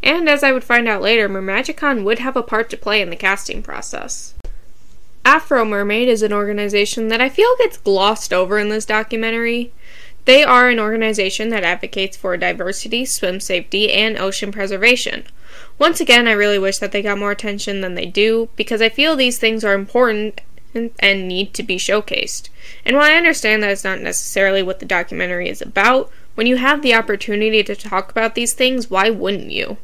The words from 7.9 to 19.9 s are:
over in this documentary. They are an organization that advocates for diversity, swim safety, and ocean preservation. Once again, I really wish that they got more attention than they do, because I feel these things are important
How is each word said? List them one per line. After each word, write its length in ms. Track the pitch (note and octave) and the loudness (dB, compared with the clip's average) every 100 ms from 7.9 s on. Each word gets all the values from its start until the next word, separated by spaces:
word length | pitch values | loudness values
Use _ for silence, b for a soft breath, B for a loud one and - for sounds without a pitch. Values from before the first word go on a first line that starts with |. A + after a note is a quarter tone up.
| G3 G3 G#3+ - | 4 4 2 0
over 260 | F3+ F#3 G#3 | 0 2 0
in 120 | G#3 | 0
this 160 | G#3+ G#3+ | -2 0
documentary. 880 | G#3+ A3 A3+ A3 A3+ A#3 A#3 A#3+ - B B B B | -2 0 -4 -2 -2 -2 -2 -4 -10 B B B B
They 180 | - C4 | 6 8
are 260 | D4 B3 B3 | 8 6 6
an 120 | A#3 | 4
organization 720 | G#3+ A3+ A3 G#3 F#3+ - A3 | 0 0 0 0 -2 -2 -2
that 120 | A3 | 0
advocates 540 | F3 F3+ G3+ G3 F#3+ - | 0 -2 -4 -4 -4 -4
for 200 | F#3+ F3+ | -4 -2
diversity, 680 | F3+ E3+ F3+ G3 A3 A#3 | -2 -2 -4 -6 -4 -4
swim 340 | C4 - F#3+ F#3+ | -2 -2 -2 -4
safety, 540 | - F3+ - G3 G#3 | -2 -4 -2 0 2
and 260 | - A3 G#3+ | 2 0 0
ocean 320 | F#3+ F#3+ G3+ | -4 -4 -6
preservation. 760 | G3+ G3 G3 A3 B3 - - - B B B B - | -6 -4 2 2 2 0 -6 -10 B B B B 0
Once 220 | D4+ E4 | 2 2
again, 260 | C#4+ A#3+ A#3 | 4 4 6
I 60 | |
really 260 | G#3 G#3 G3+ | 4 2 2
wish 200 | F#3+ G3 | 0 -2
that 120 | G3+ | -4
they 120 | G3+ | -2
got 160 | G#3 G3+ | -2 -2
more 120 | G3+ | -2
attention 500 | G3+ G#3+ G3+ G#3 G3 | -2 -4 -6 -6 -4
than 140 | F#3+ | -4
they 120 | F3 F3 | -6 -4
do, 420 | F#3+ G#3+ A3+ A3+ - | 0 2 2 -2 -4
because 260 | A3 A3 | -4 0
I 60 | A3+ | -2
feel 260 | - D4+ | 2 2
these 240 | D4+ B3+ B3 | 4 2 2
things 260 | A3 A3 | 0 0
are 100 | G#3+ | 0
important 680 | G3 G3 | 0 0